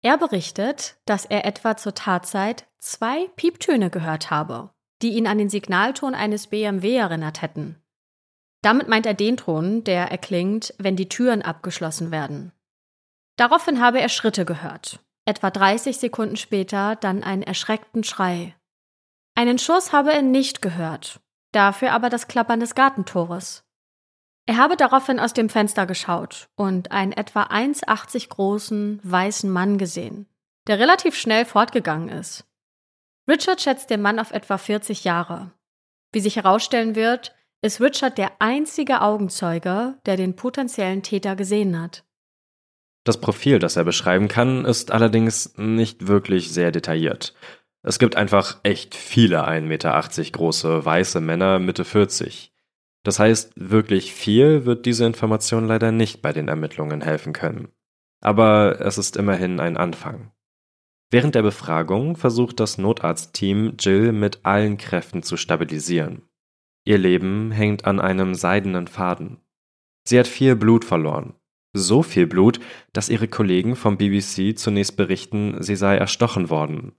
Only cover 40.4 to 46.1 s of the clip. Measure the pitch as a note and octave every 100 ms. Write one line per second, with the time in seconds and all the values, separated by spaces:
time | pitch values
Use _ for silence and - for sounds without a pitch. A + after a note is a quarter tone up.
40.4 | B3+ B3+ B3+ A#3 F#3+ F#3+ F#3+ G3+ G3 F#3+
41.4 | F#3+ G#3 G3+ E3+ E3+ - _ _ _ _
42.4 | _ _ _ _ _ _ - A2 - G#2
43.4 | C#3 B2 E2+ - E2+ - F#2 F#2 G2+ A#2
44.4 | B2 C3 B2+ A#2 - A2+ A2+ A2+ A2+ -
45.4 | - - G#2+ A2+ A2 - F#2